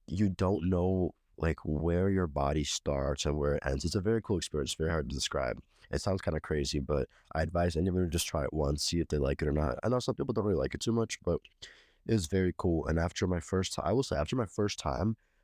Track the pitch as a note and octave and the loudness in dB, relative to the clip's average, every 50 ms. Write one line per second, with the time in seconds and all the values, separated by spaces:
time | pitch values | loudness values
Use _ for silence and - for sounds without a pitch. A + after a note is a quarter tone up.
0 | _ - - F#2+ G#2+ G2 F2 - G2 F#2 G#2 - E2 F#2 F#2 E2+ F2+ F#2 F#2+ F#2 | _ -6 0 2 2 2 2 2 2 2 2 2 2 2 2 4 4 2 2 2
1 | F2+ - - _ _ _ _ - D#2+ E2 D2+ - - E2 D2+ D2 D#2+ E2+ E2+ F2+ | 2 0 -2 _ _ _ _ -2 0 0 0 0 -2 -2 -2 0 0 2 2 2
2 | F#2+ G2 G2 F#2+ F2+ D#2 C#2 C#2+ C#2 C#2 D2 D#2 C#2+ - - - - D2+ C#2+ C#2 | 2 2 2 2 0 0 0 0 0 2 2 0 0 -2 -4 -4 -2 -2 0 0
3 | C2+ D2 C#2 - - D2+ D2 D2+ C#2+ D2 C#2+ - - C#2 C#2 C#2 - E2+ - G2+ | 0 0 -2 0 0 0 0 2 2 2 0 0 0 -2 -2 0 -2 -2 -2 0
4 | F2 G#2+ A2+ A2 - - G2+ E2 - - - D2+ C#2 - - - D#2+ E2 E2+ D#2+ | 0 2 0 0 0 0 -2 -2 -2 -2 -4 -4 -2 -4 -2 -2 0 0 0 0
5 | C#2 - - - - - - C#2+ C2 B1 - - - _ _ _ - - - C#2+ | -2 -2 -4 -4 -4 -2 -2 -2 -2 -2 -4 -6 -10 _ _ _ -10 -6 -6 -4
6 | - G#2 F#2+ F#2+ - - D#2 D2 - - D#2+ D2+ C#2 - - D2 C2+ - D2+ C#2 | -2 -2 -2 -2 -2 -2 -2 -4 -2 -2 -2 -2 0 0 -2 -4 -2 0 0 0
7 | - - _ - _ _ - D2+ D#2+ E2+ E2+ E2+ F2 F2+ D#2 D#2+ F2+ F#2+ F2+ F#2 | 0 -2 _ -16 _ _ -4 -4 -4 0 0 0 0 2 2 2 0 2 2 2
8 | F2+ E2 D2+ E2 - - - D#2 C#2 - - D#2 D2 C#2+ D2 C#2+ - - F2 E2+ | 0 0 0 -2 -2 -2 -2 -2 -2 -2 0 0 0 0 0 0 0 0 0 0
9 | D#2 - D2+ D2 C2+ C#2 C#2+ - D#2+ D2 C#2+ D2+ D2+ C2+ B1 - - A2+ B2+ B2 | 0 0 0 0 2 0 0 0 0 0 2 2 2 0 -2 -2 -2 -2 -2 0
10 | - - A#2 - C#3 - G#2+ A2+ G2 G#2+ F#2 D2 C2+ - - - - A#2 A2+ A#2 | -2 -2 -4 -2 -2 -2 -2 0 0 2 2 2 0 -2 -4 -4 -2 0 0 0
11 | A2+ A2 - - - F2 E2 - - - _ _ - - - - - _ _ _ | 0 -2 -6 -4 0 0 0 0 -2 -8 _ _ -20 -20 -20 -20 -20 _ _ _
12 | _ - A2+ G#2+ E2+ - G2 F#2+ F#2 F2+ - - - F2+ E2 D#2+ C#2+ D#2 D#2+ E2 | _ 2 2 2 2 2 2 2 2 2 0 0 0 2 2 2 2 2 2 2
13 | E2+ E2+ - - G#2+ F#2 F#2 E2+ - - F#2+ F#2 F#2 - - - - D#2+ G#2+ C3 | 0 0 0 -2 0 0 0 -2 -2 -2 -2 0 0 -2 -4 -2 0 0 0 0
14 | C3 - - C#2+ D#2+ - - C3 A2 F2+ - - G#2 G2+ - - - D2 C2 A#1+ | 0 0 -2 -2 -2 0 -2 -2 -2 -2 -2 -2 -2 -2 -2 -4 -4 -2 -2 0
15 | F2+ A2 A2+ - _ _ _ _ | 0 0 0 -2 _ _ _ _